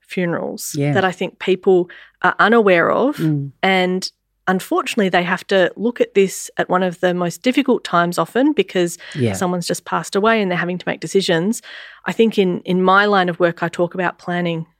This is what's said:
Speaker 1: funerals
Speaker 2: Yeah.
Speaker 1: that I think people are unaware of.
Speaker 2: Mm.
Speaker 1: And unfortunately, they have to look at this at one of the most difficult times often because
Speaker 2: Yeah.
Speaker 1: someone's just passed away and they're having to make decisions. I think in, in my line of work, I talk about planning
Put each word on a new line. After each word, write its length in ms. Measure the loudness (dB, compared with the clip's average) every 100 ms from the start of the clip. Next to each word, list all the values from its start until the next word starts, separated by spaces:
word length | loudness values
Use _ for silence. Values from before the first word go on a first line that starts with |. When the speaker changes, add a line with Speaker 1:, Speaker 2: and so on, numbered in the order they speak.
Speaker 1:
funerals 720 | _ -4 -2 -2 -6 -8 -10 -4
Speaker 2:
Yeah. 160 | -2
Speaker 1:
that 120 | 0
I 80 | 0
think 260 | -2 -8 _
people 500 | -2 0 2 2 2 -8 -20 _
are 120 | -2 2
unaware 500 | 4 4 6 4 4
of. 260 | 2 0 0
Speaker 2:
Mm. 340 | 0 0 -4 -4
Speaker 1:
And 480 | 0 2 0 -2 -6 _ _ _ -4
unfortunately, 600 | -4 -2 -4 -2 -2 2
they 140 | 2
have 240 | 0 -4 0
to 260 | 0 0 0
look 240 | -6 -2
at 140 | -2
this 360 | 2 0 -2 -14 -6
at 120 | -2
one 140 | 0
of 160 | 0 -2
the 140 | -2
most 280 | 0 -4 -2
difficult 420 | -2 0 2 0
times 340 | 0 0 0 0
often 340 | -2 0 0
because 460 | 2 0 0 -2 -4 -14
Speaker 2:
Yeah. 200 | -2 -2
Speaker 1:
someone's 340 | 0 -2 -4 -4
just 160 | -8
passed 320 | -4 -6 -2 0
away 260 | 2 2
and 80 | 0
they're 80 | -2
having 200 | -4 -6
to 100 | -6
make 100 | -8
decisions. 600 | -2 -2 2 0 0 -4 -8 -20 -20 -14 -10
I 60 |
think 260 | 0 2 4
in, 220 | 0 0
in 200 | -2 2
my 240 | 4 4 4
line 220 | 2 2
of 100 | 0
work, 240 | -2 0
I 60 | -6
talk 260 | -2 -4
about 240 | -2 -4 -4
planning 480 | -6 -4 -2 -4 -8